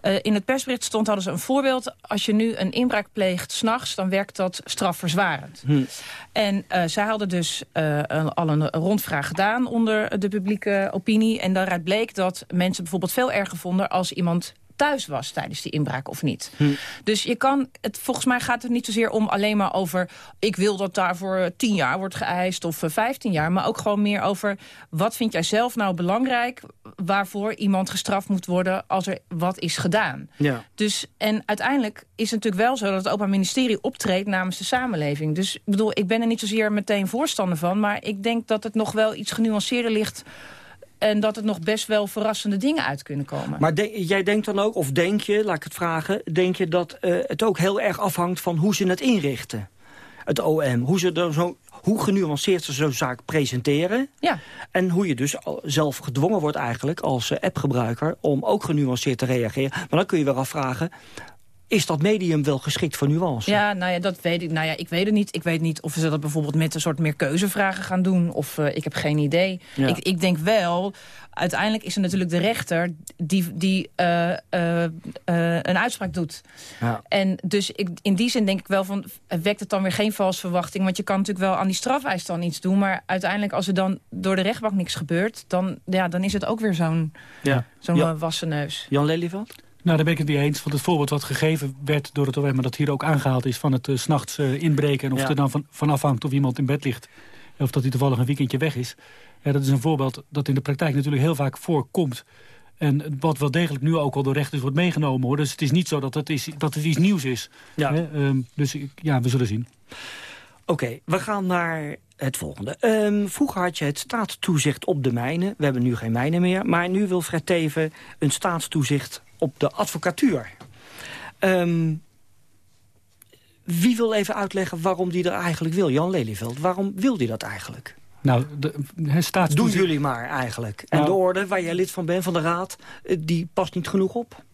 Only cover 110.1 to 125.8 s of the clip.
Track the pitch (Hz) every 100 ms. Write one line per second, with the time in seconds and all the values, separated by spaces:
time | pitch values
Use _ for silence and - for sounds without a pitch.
110.1 | - - - - _ - 165 123 117 -
111.1 | 180 - 208 185 180 170 160 147 143 _
112.1 | _ 135 - - - - - 240 220 208
113.1 | 208 202 - 285 - 180 - 143 147 -
114.1 | 240 202 - - 160 147 131 - 156 131
115.1 | 117 123 165 190 214 147 131 123 117 113
116.1 | 117 135 170 180 185 180 170 175 190 208
117.1 | 180 165 165 - 175 160 156 156 - -
118.1 | - 147 - 190 165 - 165 127 143 -
119.1 | - - - 160 - 147 - 208 170 269
120.1 | 262 277 147 110 - - - - - -
121.1 | - - - 196 185 175 170 160 156 -
122.1 | _ _ - - _ _ _ _ _ _
123.1 | _ - _ _ _ - 170 202 233 233
124.1 | 214 196 - 196 190 185 165 175 175 185
125.1 | 175 175 - 175 156 165 170